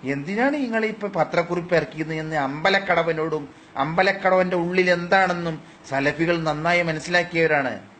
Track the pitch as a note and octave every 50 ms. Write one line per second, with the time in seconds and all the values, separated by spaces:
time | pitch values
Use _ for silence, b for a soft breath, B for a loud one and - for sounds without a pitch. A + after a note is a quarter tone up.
0 | - C3 C#3 C#3 C#3+ D#3+ G3 A3 B3 C#4 C#4+ D4 C4+ A#3 A3+ A3+ A3 A3 G#3+ G#3+
1 | G3+ G3+ G3 F3 D#3 - - E3+ E3+ E3+ F3 F3 E3 E3+ F3 D#3+ D3+ - - D#3
2 | D#3+ D#3 D#3+ D#3 D#3 D#3 D#3+ D3+ C#3+ C3+ C#3 D3+ D#3+ F#3+ G3 G3 G3 F3 F3+ E3
3 | E3 E3 E3 D#3 D#3 E3 D#3 D#3 C#3+ - B B B B B C3 C#3 D3+ D#3+ F3+
4 | F#3+ G3 G3 G3 - F#3+ F#3 F#3 F#3 F#3 F#3 F3+ E3+ F3 F3+ F#3 F#3 F3+ F3+ E3+
5 | F3 F3 G3 F#3+ F#3+ F#3 F3 F3 E3+ E3+ D#3+ D3 B B B B - - C3 C3+
6 | C#3 C#3+ C#3 C#3+ E3 E3 F3 E3+ D#3+ D#3+ D3 D3+ D#3 E3+ F3 F3 E3+ E3 D#3+ D#3
7 | D3+ F3 F3 F3+ F3 F3 E3+ E3 E3 D#3+ D3+ C#3+ C3+ B2+ A2 G2 G2 - -